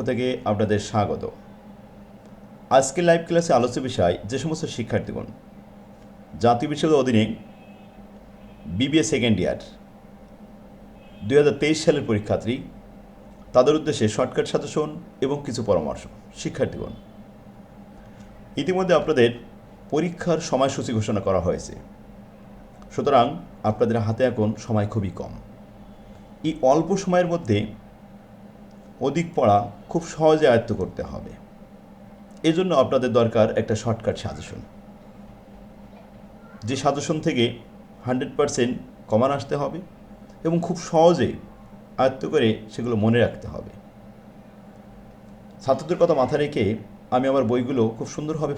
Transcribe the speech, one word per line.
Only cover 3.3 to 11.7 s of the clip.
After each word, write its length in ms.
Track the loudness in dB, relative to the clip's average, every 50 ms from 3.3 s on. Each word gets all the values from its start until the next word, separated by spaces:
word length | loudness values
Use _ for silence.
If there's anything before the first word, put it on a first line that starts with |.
| 0 0 2 4 4
আলোচ্য 240 | 4 4 2 0 -2 -6 -4
বিষয়, 280 | 0 2 2 2 2 0 -4 -6
যে 100 | -6 -4
সমস্ত 240 | -4 -4 -6 -4 -6 -8 -6
শিক্ষার্থীগণ 520 | -6 -6 -4 -4 -4 -4 -4 -8 -10 -10 -12 -14 -18 -20 -20 -20 -20 -20 -20 -20 -20 -20 -20 -20 -20 -20 -20 -20 -20 -20 -18 -6 0
জাতীয় 300 | 2 2 2 2 0 -4
বিশ্ববিদ্যালয়ের 340 | -4 -2 0 2 4 4 4
অধীনে 200 | 4 4 2 2 2 -2 -8 -12 -18 -20 -20 -20 -20 -20 -20 -20 -20 -20 -20 -20 -20 -20 -20 -20 -20 -20 -20 -20 -20 -20 -18 -14 -8 -4
বিবিএ 280 | -4 -2 2 2 2 2
সেকেন্ড 340 | 2 0 0 2 2 2 2
ইয়ার 200 | 0 -2 -2 -4 -8 -16 -20 -20 -20 -20 -20 -20 -20 -20 -20 -20 -20 -20 -20 -20 -20 -20 -20 -20 -20 -20 -20 -20 -20 -20 -20 -20 -20 -20 -16 -10 -4
দুই 120 | 2 4 4
হাজার 180 | 4 4 2 0
তেইশ 180 | 0 0